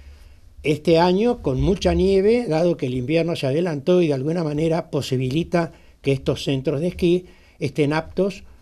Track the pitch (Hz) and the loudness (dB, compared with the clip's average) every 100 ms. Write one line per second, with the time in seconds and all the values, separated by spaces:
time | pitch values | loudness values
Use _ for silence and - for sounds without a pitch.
0 | - - - - - - 139 - 180 165 | -20 -20 -20 -20 -20 -8 -2 0 4 4
1 | 180 185 240 240 147 131 147 202 180 170 | 4 2 0 0 -2 0 0 0 0 2
2 | 190 190 208 240 233 156 175 147 131 127 | 2 4 4 2 0 0 0 0 -2 -4
3 | 123 160 165 160 135 156 180 143 180 180 | 0 0 0 -2 -2 -2 -2 -2 2 2
4 | 160 135 147 175 151 147 165 165 - 147 | 4 0 -2 -2 -2 0 0 -2 -2 -4
5 | - 127 127 156 170 175 160 - - _ | -2 -2 -2 -2 0 0 -2 -8 -20 _
6 | 139 135 - 131 - 135 151 143 175 180 | -2 0 0 -4 -2 -2 -2 -2 -4 0
7 | 175 180 - - - - 151 - 143 160 | 2 0 -2 -20 -20 -8 -4 0 0 0
8 | - - 196 - - - | -2 -2 -2 -4 -18 -20